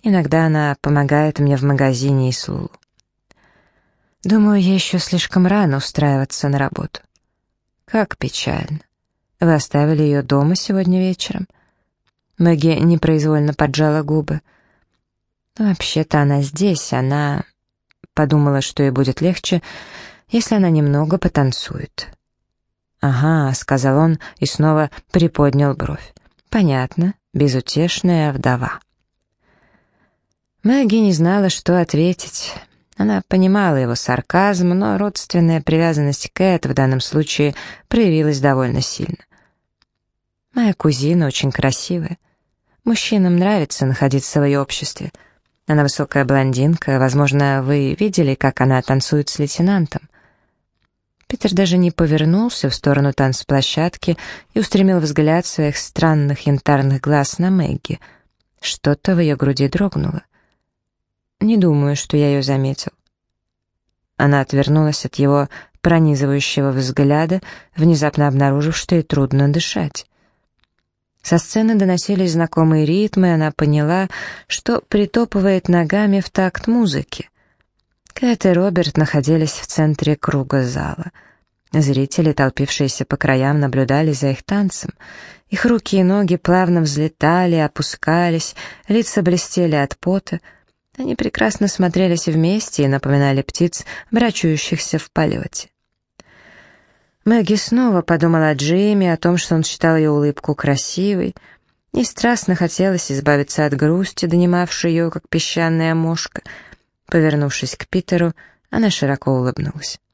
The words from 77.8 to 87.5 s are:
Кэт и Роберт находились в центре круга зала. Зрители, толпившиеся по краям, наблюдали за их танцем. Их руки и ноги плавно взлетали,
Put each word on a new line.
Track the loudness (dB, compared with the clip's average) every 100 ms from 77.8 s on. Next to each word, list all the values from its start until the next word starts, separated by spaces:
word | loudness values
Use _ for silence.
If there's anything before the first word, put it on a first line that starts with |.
| _ _ _
Кэт | -4 -2 2
и | 2
Роберт | 2 0 0 0 0
находились | 0 0 0 0 0
в | -6 -8
центре | 0 0 0 -2 -2
круга | -2 -4 -2 -2
зала. | -2 -4 -6 -8 -12 _ _ _ _ _ _
Зрители, | 0 2 0 0 0 0
толпившиеся | 2 0 0 -6 -2 -4 -4
по | -6 -2
краям, | 0 0 2 0
наблюдали | 0 0 0 0 0
за | 0 -2
их | -4
танцем. | -4 -2 -2 -4 -12 -16 -20 -20 -20 -20 _
Их | -2
руки | 0 0 0 2
и |
ноги | 2 2 0 0
плавно | 2 2 2 2
взлетали, | 0 -2 -4 _ 0 2 2